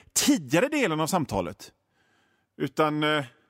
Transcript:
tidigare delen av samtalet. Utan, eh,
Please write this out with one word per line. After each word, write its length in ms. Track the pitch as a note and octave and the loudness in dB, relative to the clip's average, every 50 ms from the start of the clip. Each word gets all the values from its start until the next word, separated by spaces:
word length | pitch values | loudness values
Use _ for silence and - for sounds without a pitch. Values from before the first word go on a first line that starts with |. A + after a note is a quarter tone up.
| - _ | -20 _
tidigare 560 | _ - - - D4 G#3+ D3 A#2+ C3+ E3+ A#3 D4 | _ 0 2 2 2 2 0 0 2 2 2 2
delen 320 | D#4 D4 B3 F3+ D#3 D#3 | 2 0 0 0 0 0
av 60 | D#3+ | 0
samtalet. 680 | D3+ F#3+ F3 C3+ - G#2+ G2 F2 D#2+ - - - - _ _ _ _ _ _ _ _ _ _ _ _ _ _ _ _ _ | 0 0 -2 -2 0 -2 -4 -4 -4 -8 -12 -18 -20 _ _ _ _ _ _ _ _ _ _ _ _ _ _ _ _ _
Utan, 460 | - D3+ C#3 - - D#3 D3+ D3+ D3+ | -8 -8 -6 0 0 0 0 2 0
eh, 220 | D3+ D3+ D3+ D3 C3+ A#2+ - _ _ _ | 0 0 0 0 -2 -6 -14 _ _ _